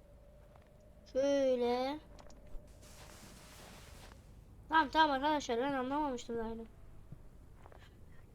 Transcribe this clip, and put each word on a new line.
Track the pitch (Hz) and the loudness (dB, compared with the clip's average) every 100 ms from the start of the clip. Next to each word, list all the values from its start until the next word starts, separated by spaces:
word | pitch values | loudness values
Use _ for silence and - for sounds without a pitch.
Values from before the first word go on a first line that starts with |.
| - - - - - - - - - - - | -20 -20 -20 -20 -20 -20 -20 -20 -20 -20 -6
Şöyle. | 254 277 277 269 254 240 247 262 302 - - - - - - - - - - - - - - - - - - - - - - - - - - - | 0 4 4 6 8 8 6 2 0 -6 -16 -16 -16 -10 -10 -10 -18 -18 -18 -18 -18 -18 -18 -20 -18 -18 -18 -18 -18 -18 -18 -20 -20 -20 -18 2
Tamam, | 320 285 | 4 4
tamam | 311 311 | 6 6
arkadaşlar, | 269 285 302 262 233 | 4 2 2 0 0
ben | 269 | 0
anlamamıştım | 277 254 285 294 247 - 233 | 0 -2 0 -2 -4 -6 -6
daha | 220 | -6
yine. | 226 226 - - - - - - - - - - - - - - - - | -8 -12 -16 -18 -18 -18 -18 -18 -20 -20 -20 -20 -20 -20 -20 -20 -20 -20